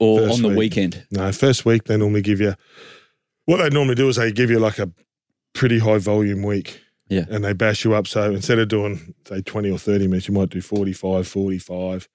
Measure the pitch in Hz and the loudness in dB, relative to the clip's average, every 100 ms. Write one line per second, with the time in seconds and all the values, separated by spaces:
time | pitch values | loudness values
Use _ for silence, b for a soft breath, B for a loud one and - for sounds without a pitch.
0 | 113 110 110 120 110 101 110 107 92 - | 4 4 4 2 2 2 2 0 -2 -4
1 | - 98 95 95 135 123 117 117 - 107 | -8 -4 -4 2 2 2 2 2 2 0
2 | 104 104 101 98 104 101 B B B B | 2 0 0 0 0 -2 B B B B
3 | B B _ _ - 185 156 143 135 120 | B B _ _ 0 2 2 2 2 2
4 | 135 120 113 107 123 113 107 - 92 - | 2 2 0 0 2 2 0 -2 -8 -10
5 | _ _ _ _ _ - 127 113 110 107 | _ _ _ _ _ -2 2 2 2 2
6 | 98 104 104 98 101 101 - - _ _ | 2 0 0 -2 -4 -4 -6 -16 _ _
7 | - 95 85 107 101 92 110 107 110 107 | -4 -4 -2 -4 -2 0 0 0 2 0
8 | 95 110 104 98 - 113 107 107 104 87 | 0 -2 -2 -2 0 0 0 -2 -2 -8
9 | 82 - - 95 92 107 101 90 - 101 | -14 -20 -12 -10 -8 -4 -4 -2 0 2
10 | 98 92 90 101 92 92 - 104 98 90 | 2 0 0 -2 -2 -4 -4 -4 -2 -4
11 | 95 92 90 98 98 92 - 90 92 92 | -2 -2 -2 -4 -4 -4 -8 -8 -6 -8
12 | - | -12